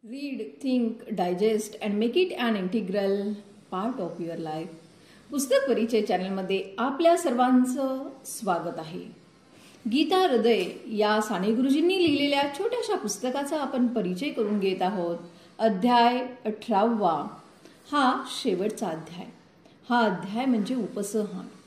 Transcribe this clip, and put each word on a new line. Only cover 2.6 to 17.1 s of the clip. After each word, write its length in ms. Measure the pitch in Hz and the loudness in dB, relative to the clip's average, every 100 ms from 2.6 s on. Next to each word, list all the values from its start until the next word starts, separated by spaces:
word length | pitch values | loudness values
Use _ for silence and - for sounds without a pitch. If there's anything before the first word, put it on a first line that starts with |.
| 185 220 185 196 196 202 202 208 - - - | 0 -2 0 0 2 0 -2 -6 -10 -20 -8
part 200 | 185 214 | -4 -4
of 320 | 254 180 - 170 | -4 -6 -6 -8
your 140 | 165 | -6
life. 340 | 160 156 175 - - - - - - | -6 -6 -8 -12 -20 -20 -20 -20 -8
पुस्तक 240 | 277 - 554 - | -4 2 2 4
परिचय 320 | 208 226 226 | 0 2 0
चॅनलमध्ये 640 | 208 180 190 190 185 190 - - | 2 0 0 -4 -2 -2 -4 -4
आपल्या 400 | 240 277 330 339 | -4 2 4 4
सर्वांचं 920 | 339 240 254 254 254 294 269 262 277 - - | 2 2 4 6 4 0 -2 -4 -8 -14 -14
स्वागत 540 | - 202 170 165 156 | -8 -2 -2 -2 -8
आहे. 200 | 156 175 - - - _ _ - - - - | -10 -12 -14 -18 -20 _ _ -20 -20 -10 -2
गीता 260 | 240 320 370 | 0 4 4
हृदय 460 | 370 247 220 214 180 - - | 4 4 4 2 0 -6 -8
या 300 | 214 208 214 | 0 2 2
साने 300 | 214 196 196 | 0 0 0
गुरुजींनी 460 | 220 262 277 339 381 | 2 2 4 4 4
लिहिलेल्या 460 | 339 285 285 277 285 285 | 2 4 2 2 0 0
छोट्याशा 360 | 415 494 427 403 | -4 -2 -2 -4
पुस्तकाचा 640 | 208 - 254 262 285 311 | -4 -6 -4 -4 -4 -4
आपण 280 | 277 262 247 | -2 0 0
परिचय 420 | 233 180 180 285 | 0 -2 -2 -4
करून 300 | 294 214 208 | -2 0 0
घेत 220 | 190 185 | 0 0
आहोत. 360 | 185 208 170 170 - - - - | 0 0 -4 -4 -10 -20 -20 0
अध्याय 680 | 220 190 240 240 233 247 254 - 226 | 0 2 4 6 6 2 -4 -8 -6
अठरावा, 840 | 214 - 202 226 226 190 | -6 0 2 4 2 2